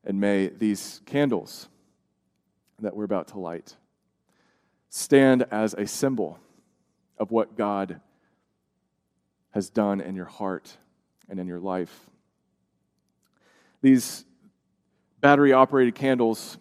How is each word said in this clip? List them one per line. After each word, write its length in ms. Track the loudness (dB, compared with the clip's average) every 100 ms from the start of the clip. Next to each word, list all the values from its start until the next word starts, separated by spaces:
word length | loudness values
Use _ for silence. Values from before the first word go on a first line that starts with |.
And 160 | -6 -2
may 260 | 0 0 -2
these 540 | -2 -2 -2 -8 -18
candles 640 | -6 -2 0 -2 -6 -20 -20 _ _ _ _ _ _ _ _ _ _ _
that 160 | -10
we're 80 | -6
about 260 | -4 -4 -6
to 120 | -10
light 340 | -10 -10 -14 -20 _ _ _ _ _ _ _ _ _ _ _
stand 560 | -14 4 6 6 4 0
as 240 | -2 -2
a 140 | -4 -8
symbol 500 | -4 -4 -2 -6 -8 _ _ _ _ _ _ _ _
of 140 | -2
what 240 | -2 -2 -4
God 440 | -4 -2 -6 -10 _ _ _ _ _ _ _ _ _ _ _ _ _ _ _
has 200 | -8 -6
done 300 | -2 -2 -2
in 140 | -6
your 120 | -12 -14
heart 500 | -8 -8 -8 -12 -20 _ _ _ _ _
and 120 | -12
in 80 | -10
your 100 | -10
life. 340 | -6 -6 -8 -12 _ _ _ _ _ _ _ _ _ _ _ _ _ _ _ _ _ _
These 420 | 4 4 2 -14 -20 _ _ _ _ _ _ _ _ _
battery-operated 760 | 4 6 6 6 4 4 2 2
candles 640 | -2 2 0 -2 -10 -20